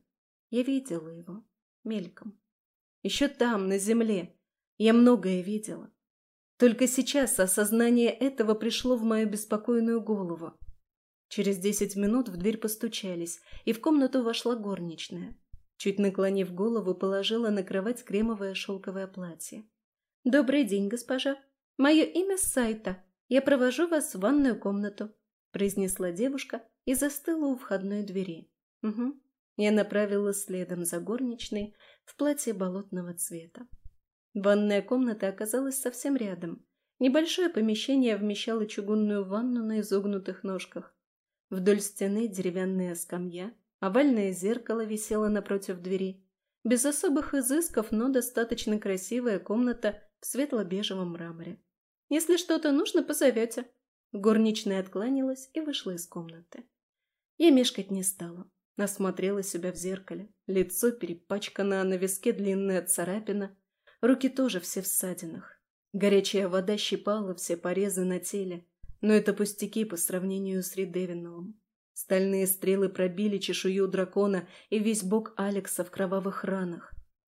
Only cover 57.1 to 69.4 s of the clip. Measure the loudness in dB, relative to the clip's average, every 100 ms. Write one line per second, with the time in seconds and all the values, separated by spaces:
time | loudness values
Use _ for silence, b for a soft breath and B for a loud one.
57.1 | _ _ 4 8 8 6 0 -4 -2 -2
58.1 | -4 -8 -12 -16 _ _ -6 -4 -2 -2
59.1 | 0 -2 -2 -4 -4 -6 -6 -6 -8 -8
60.1 | -12 -12 _ -2 0 0 2 0 0 -6
61.1 | -8 -6 -6 -6 -2 0 0 0 0 -2
62.1 | -2 -2 0 0 0 0 0 0 -2 -2
63.1 | -4 -4 -4 -4 -10 _ _ b b 2
64.1 | 4 2 0 0 0 -4 -6 -2 -2 -2
65.1 | -6 -8 -12 -16 -20 _ _ _ 0 4
66.1 | 6 4 2 2 0 0 0 -2 -2 0
67.1 | -2 -2 -6 -4 -4 -2 0 0 0 0
68.1 | -2 -4 -6 -6 -8 -14 _ -18 -2 4
69.1 | 4 4 0